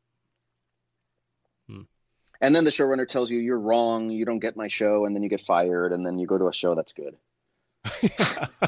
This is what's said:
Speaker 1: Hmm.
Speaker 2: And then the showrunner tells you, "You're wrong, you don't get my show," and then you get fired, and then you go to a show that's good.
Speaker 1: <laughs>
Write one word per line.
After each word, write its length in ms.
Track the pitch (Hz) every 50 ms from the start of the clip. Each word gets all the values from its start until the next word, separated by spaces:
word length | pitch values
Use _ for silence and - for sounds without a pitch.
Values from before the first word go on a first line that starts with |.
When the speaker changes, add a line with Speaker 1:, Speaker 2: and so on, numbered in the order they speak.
| _ _ _ _ _ _ _ _ _ _ _ _ _ _ _ _ _ _ _ _ _ _ _ _ _ _ _ _ _ _ _ _ _ -
Speaker 1:
Hmm. 140 | 104 98 123 - _ _ _ _ _ _ _ _ _ -
Speaker 2:
And 140 | 127 135 151
then 80 | 165 165
the 60 | 151
showrunner 380 | - - 139 135 135 131 123 -
tells 220 | - 131 123 113
you, 60 | 120 120
"You're 180 | 117 123 127 117
wrong, 520 | 104 107 113 120 117 117 113 113 113 110
you 140 | 110 110 113
don't 140 | 113 117 110
get 160 | 104 113 -
my 140 | 107 107 101
show," 380 | - - 110 104 104 104 104
and 100 | 101 101
then 80 | 101 104
you 40 | 101
get 120 | 104 98
fired, 520 | - - 92 85 87 90 90 87 87 90
and 140 | 87 87 90
then 140 | 90 90 90
you 60 | 90 85
go 100 | 98 92
to 80 | 95
a 60 | 87
show 240 | 87 - - 87 85
that's 160 | 82 78 -
good. 240 | - - 73 71 - _ _ _ _ _ _ _ _ _ _ _ _ _ -
Speaker 1:
<laughs> 640 | 208 - - - - - - 311 - - - - - - - -